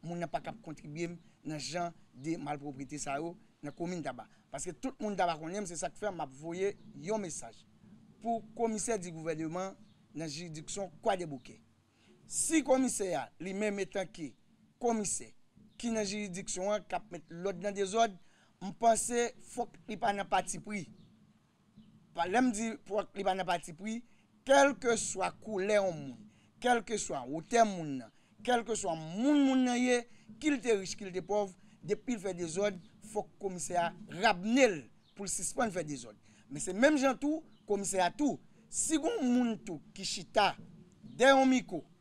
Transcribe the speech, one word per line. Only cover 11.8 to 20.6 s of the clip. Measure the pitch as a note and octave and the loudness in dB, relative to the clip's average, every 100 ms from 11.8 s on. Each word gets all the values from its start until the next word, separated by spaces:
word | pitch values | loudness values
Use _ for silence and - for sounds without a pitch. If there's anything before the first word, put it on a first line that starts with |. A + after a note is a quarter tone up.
| _ _ _ - - | _ _ _ -20 -10
Si | - - D#4+ C4 | -4 2 2 4
komisè | C4 B3+ - F#3+ D#3 | 4 4 0 -2 -2
a | A#2 - | -4 -8
li | F#3 F#3+ | -6 -2
menm | G#3+ G3+ | 0 0
etan | F#3+ G3+ F#3+ | -4 -4 -6
ki | - D3 - _ _ _ _ | -8 -12 -12 _ _ _ _
komisè | A#3+ A3+ G3+ - A2+ - - - - _ | 0 2 0 -4 -8 -18 -20 -20 -20 _
ki | A#3+ | -2
nan | A3 G3+ | 0 0
jiridiksyon | G#3 G#3 F3+ - F#3 F#3+ | -2 -6 -6 -6 -4 0
an | G#3 - | -2 -2
k | F3 | -6
ap | - | -6
mete | F3 - E3+ | -14 -12 -6
lòd | F#3 F#3+ | -4 -2
nan | G3+ G3+ | -4 -2
dezòd, | G3 G#3+ A#3 F#3 - _ _ _ F#3+ | 0 4 2 2 -20 _ _ _ -10
m | - | 2
panse | A#3 A3 - A#3+ A#3+ - - | 4 4 2 0 0 -4 -14
fòk | - A#3 - - | -8 -8 -8 -10
li | G#3 | -2
pa | A3+ G3+ | 0 0
nan | F#3+ | 2
pati | G3 - F#3+ | 0 0 -6